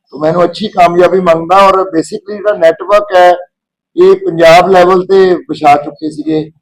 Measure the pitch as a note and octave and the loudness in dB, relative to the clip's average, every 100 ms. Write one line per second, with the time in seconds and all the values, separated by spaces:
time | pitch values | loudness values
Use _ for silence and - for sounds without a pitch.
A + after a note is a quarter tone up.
0 | _ C3 D#3 F3 F3 E3+ G#3 G3 F3 F3 | _ -8 -4 -2 -2 -4 -8 -2 0 2
1 | F3 F#3+ F3 E3 E3 F#3+ G3 F#3+ F#3 D#3+ | 0 0 0 -2 0 2 2 2 -2 -4
2 | D#3 G#3+ - G#3 G3+ F#3 E3 E3 F#3 G#3 | -6 -8 -12 -8 -6 -2 0 -2 0 -2
3 | G#3 F#3 F3+ F3 - _ _ _ _ - | 0 2 2 2 -4 _ _ _ _ 0
4 | F#3 F#3+ F#3+ D#3+ E3 E3+ F3+ F#3 F3+ F#3 | 2 2 -2 0 4 4 4 2 2 0
5 | F#3 F#3+ F#3 E3 C3+ D3 D3 D3 D3+ D3 | 0 0 2 0 -6 -4 0 0 -2 -12
6 | D#3 D3+ D3+ D#3 D#3 _ | -12 -10 -6 -6 -6 _